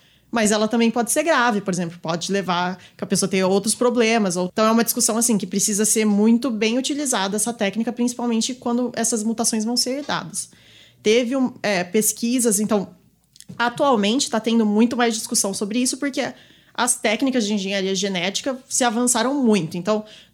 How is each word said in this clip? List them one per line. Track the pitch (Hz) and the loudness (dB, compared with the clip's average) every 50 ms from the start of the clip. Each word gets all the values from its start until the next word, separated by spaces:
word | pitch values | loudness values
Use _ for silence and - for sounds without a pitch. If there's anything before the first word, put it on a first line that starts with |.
| _ _ _ _ _ _ | _ _ _ _ _ _
mas | - 233 214 196 220 | -2 0 2 2 2
ela | 208 220 214 | 2 2 2
também | 240 233 233 226 | 2 2 2 2
pode | 220 247 233 214 | 2 0 -2 0
ser | - 302 302 | 0 0 2
grave, | 330 311 262 240 247 214 202 | 2 2 2 2 2 2 0
por | 190 196 185 | -2 -2 -2
exemplo, | 170 180 165 170 - | -2 -4 -6 -8 -8
pode | - 160 170 170 175 - | -6 -4 -4 -4 -4 -2
levar | 190 196 190 180 175 175 180 180 185 - - - _ | -2 -2 -2 0 0 0 0 -2 -4 -8 -12 -20 _
que | - 202 | -12 -4
a | |
pessoa | 190 202 180 196 180 | -2 0 0 0 0
tenha | 196 190 190 185 | 0 0 2 2
outros | 190 202 196 226 - | 2 2 0 0 0
problemas. | - 240 247 226 247 233 220 226 233 208 185 165 | 2 2 2 4 4 2 4 4 2 2 0 0
Ou... | 180 180 180 - | -2 -4 -2 0
Então | - 220 | 2 2
é | 220 | 4
uma | 226 233 226 | 4 4 2
discussão, | 226 - 247 226 - 208 | 2 0 0 0 0 0
assim, | 233 226 - 226 190 | 0 0 2 2 0
que | 220 | 0
precisa | - - 196 - 214 208 196 214 | -2 -2 -2 -2 0 0 0 0
ser | 214 226 226 214 | 2 2 2 2
muito | 214 202 202 214 226 233 233 240 277 | 2 4 4 6 6 4 4 2 0
bem | 226 208 226 220 226 262 | -2 0 0 0 0 0
utilizada | 269 - 294 285 302 269 233 202 190 196 190 | -2 -2 -4 -4 -2 -2 -2 0 -2 -2 -2
essa | 214 - 240 233 | -2 -2 -4 -2
técnica, | - 214 196 196 220 226 247 220 | -2 -2 -2 -2 -2 -4 -4 -2
principalmente | 240 240 247 240 - 240 240 226 226 220 - 247 | -2 -2 -2 -2 -2 -4 -2 0 0 -2 -2 -6
quando | 247 - 240 240 240 247 233 - | -6 -4 -2 -2 -2 -2 -2 -4
essas | - 226 - 247 220 208 | -4 -2 -2 -2 -2 -2
mutações | 226 226 214 233 - - 220 214 | -2 -2 -2 -2 -2 -2 -2 -2
vão | 226 247 | -2 -2
ser | 240 - 247 254 285 | -2 -2 -2 -4 -6
herdadas. | 285 - 180 160 - 160 - - - - - - - - - - - - _ _ - | -4 -4 -4 -4 -6 -6 -10 -10 -12 -12 -16 -20 -20 -20 -20 -20 -20 -20 _ _ 0
Teve | 214 220 247 262 226 269 | 2 4 4 2 2 0
um, | 269 254 240 - - - | 0 -2 -2 -2 -4 -2
é, | 208 202 175 180 | -2 0 0 -2
pesquisas, | 180 - 214 214 - - - 233 233 247 262 226 240 196 202 | 0 0 0 0 0 -2 -2 -2 -2 0 0 0 0 0 0
então, | 214 196 226 202 185 - - - _ _ _ _ _ _ _ - - - - | 0 0 0 0 -2 -4 -10 -20 _ _ _ _ _ _ _ -20 -20 -14 -6
atualmente | - 233 240 240 - 302 285 254 214 196 202 226 285 - - | -2 -2 -2 0 2 2 4 4 4 2 2 2 0 0 -2
tá | - 220 | -2 -2
tendo | 226 233 226 233 220 | 0 2 2 2 4
muito | 208 208 208 233 233 254 | 4 4 4 4 4 2
mais | 233 247 233 220 | 2 0 0 0
discussão | 226 - - 240 - - 196 196 | -2 -6 -4 -2 -2 -2 -2 -2
sobre | - 220 196 214 247 | -4 -4 -4 -2 -2
isso, | 247 254 - | -2 -2 -2
porque | 262 285 285 262 285 247 262 247 - - - - - _ _ - | -4 -4 -4 -4 -4 -6 -6 -8 -12 -18 -20 -20 -20 _ _ -4
as | - 233 254 - | -2 -2 0 0
técnicas | - - 226 208 226 277 269 254 254 214 | 0 0 0 0 0 0 0 0 0 0
de | 202 220 | 0 -2
engenharia | 202 190 196 202 196 190 190 190 | -2 -2 -2 -2 -2 0 0 -2
genética | 185 190 202 190 180 170 190 190 - - 285 262 254 - - | -2 -2 -2 -2 -2 -2 -2 -4 -4 -4 -6 -6 -6 -8 -6
se | - - 254 | -2 0 0
avançaram | 240 214 240 247 240 - 226 226 254 285 | 0 2 2 0 0 2 0 0 0 0
muito. | 294 254 226 214 196 170 151 - 180 | 2 2 4 4 2 2 -2 -4 -4
Então, | 170 214 214 214 214 - - - - _ | -2 0 -2 -2 -2 -6 -14 -20 -18 _